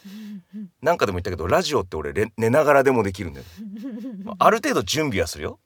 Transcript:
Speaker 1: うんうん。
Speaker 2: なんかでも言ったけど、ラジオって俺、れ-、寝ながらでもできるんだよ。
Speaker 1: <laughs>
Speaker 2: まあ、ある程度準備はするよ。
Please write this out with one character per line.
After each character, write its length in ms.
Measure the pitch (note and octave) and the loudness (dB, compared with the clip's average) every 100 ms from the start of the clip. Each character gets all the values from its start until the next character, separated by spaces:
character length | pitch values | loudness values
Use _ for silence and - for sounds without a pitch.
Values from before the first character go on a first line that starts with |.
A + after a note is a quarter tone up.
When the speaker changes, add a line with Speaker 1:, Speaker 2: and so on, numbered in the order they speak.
| G3 | -20
Speaker 1:
う 40 | |
ん 340 | G#3 G#3 G3+ - G#3 | -18 -14 -16 -14 -14
う 20 | F#3+ | -14
ん。 40 | - | -4
Speaker 2:
な 100 | C#3 | 0
ん 40 | E3+ | 2
か 100 | A#2+ | 2
で 40 | |
も 60 | F2+ | 0
言 60 | |
っ 0 | |
た 80 | F#2+ | -4
け 40 | F2 | -4
ど、 120 | E2+ | 2
ラ 160 | D3+ | 2
ジ 120 | D#3+ C3 | 2 0
オ 60 | |
っ 60 | F2+ | -2
て 80 | D#2+ | -6
俺、 180 | D2 | -4
れ-、 180 | C#2+ A2 - | -2 -2 0
寝 140 | A2+ | 2
な 120 | C#3 D3 | 4 6
が 80 | |
ら 100 | C#3+ | 6
で 80 | C3+ | 6
も 100 | B2 | 4
で 100 | G2 | 2
き 100 | F#2 | -2
る 80 | F2+ | -8
ん 20 | |
だ 60 | C#2 | -10
よ。 60 | - - G#3+ G#3 C4 | -16 -16 -14 -12 -12
Speaker 1:
<laughs> 360 | A#3 B3 G3 | -10 -12 -12
Speaker 2:
ま 100 | G3 | -10
あ、 120 | G3 E3+ | 2 4
あ 60 | |
る 60 | A3 | 4
程 180 | D#4 F#3 | 2 0
度 80 | |
準 240 | G2 C3+ D3+ | 0 -2 0
備 120 | F#2+ | 0
は 60 | D#2+ | -2
す 140 | D2 | -4
る 40 | |
よ。 160 | D#2+ - | -8 -10